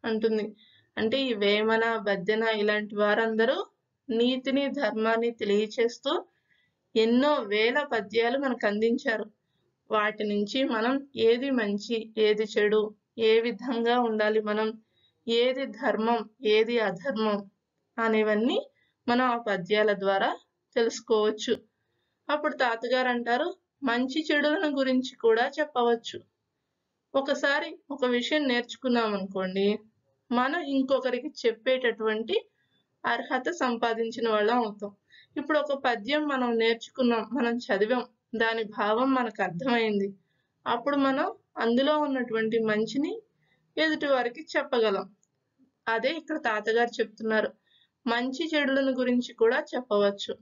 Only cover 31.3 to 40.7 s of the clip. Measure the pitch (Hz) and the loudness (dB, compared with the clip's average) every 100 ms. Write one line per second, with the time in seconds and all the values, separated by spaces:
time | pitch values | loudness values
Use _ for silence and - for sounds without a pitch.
31.3 | - 240 220 - 262 247 214 220 220 226 | -2 -2 0 0 0 0 -2 -2 -2 -2
32.3 | 403 - _ _ _ _ _ - 233 254 | -2 -4 _ _ _ _ _ -4 -4 -2
33.3 | 262 262 349 262 233 233 220 226 233 226 | -4 -4 -4 -2 0 -2 0 -4 -2 0
34.3 | 214 208 247 226 202 202 - _ - _ | 2 2 2 0 -6 -12 -14 _ -20 _
35.3 | - 277 302 294 277 269 233 202 302 302 | -10 0 0 0 -2 -2 -2 -2 -2 0
36.3 | 269 247 226 226 226 - - 247 233 220 | -2 0 2 2 0 -6 0 2 2 -2
37.3 | 233 233 240 - 190 214 247 - _ _ | -2 -2 -2 -2 0 2 0 -4 _ _
38.3 | 220 226 226 214 214 208 220 262 262 233 | -2 0 0 -6 -4 0 2 2 2 0
39.3 | 208 190 170 254 240 220 202 196 196 _ | -2 -4 -4 0 2 2 0 -2 -6 _
40.3 | _ _ _ - | _ _ _ -4